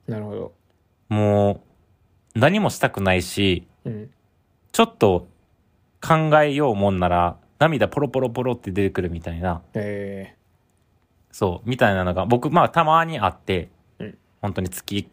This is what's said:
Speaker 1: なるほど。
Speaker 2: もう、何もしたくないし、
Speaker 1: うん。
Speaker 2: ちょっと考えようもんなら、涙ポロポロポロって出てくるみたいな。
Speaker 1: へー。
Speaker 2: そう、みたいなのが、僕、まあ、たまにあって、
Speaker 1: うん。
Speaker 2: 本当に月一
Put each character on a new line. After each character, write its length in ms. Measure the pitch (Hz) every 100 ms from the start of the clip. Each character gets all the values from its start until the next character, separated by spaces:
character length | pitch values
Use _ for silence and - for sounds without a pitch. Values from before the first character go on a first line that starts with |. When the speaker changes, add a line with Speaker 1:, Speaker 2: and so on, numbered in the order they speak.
| -
Speaker 1:
な 120 | 107
る 40 |
ほ 120 | 104 101
ど。 180 | - _ _ _ _ _ -
Speaker 2:
も 520 | 107 104 104 101 101 _ _ _ _ _ _ _ 117
う、 40 |
何 220 | 143 208
も 80 | 151
し 100 | -
た 100 | 131
く 120 | -
な 120 | 98
い 100 | 92
し、 440 | - - 98 87 - _
Speaker 1:
う 60 | 120
ん。 200 | 107 110 _ _ _ _ _ _
Speaker 2:
ち 80 | -
ょ 40 |
っ 120 | 226 -
と 320 | 104 87 - _ _ _ _ _ _ -
考 280 | - 160 156 151
え 120 | 147
よ 180 | 139 143
う 40 | 101
も 160 | 101
ん 100 | 92
な 80 | 90
ら、 260 | 87 87 - _ -
涙 300 | 156 139 104
ポ 120 | -
ロ 80 | 143
ポ 120 | 131
ロ 80 | 127
ポ 100 | 120
ロ 120 | 127
っ 40 | 120
て 140 | 101
出 160 | 95 98
て 20 |
く 140 | 95
る 80 | 90
み 100 | 82
た 100 | 85
い 80 | 85
な。 220 | 90 85 - 110
Speaker 1:
へ 600 | 104 101 98 98 98 _
ー。 0 | _ _ _ _ _ _ _ _ _
Speaker 2:
そ 300 | - 101 85
う、 60 | 110
み 80 | 123
た 140 | 117
い 20 |
な 100 | 95
の 120 | 90 87
が、 100 | 95
僕、 240 | 120 151
ま 140 | 175
あ、 60 | 131
た 140 | 165
ま 220 | 156 160 165
に 140 | 151
あ 80 | 98
っ 100 | -
て、 320 | - 90 - _ _ -
Speaker 1:
う 60 | 107
ん。 120 | - _ _
Speaker 2:
本 120 | 101 95
当 60 |
に 80 | 92
月 280 | - - 101
一 100 | -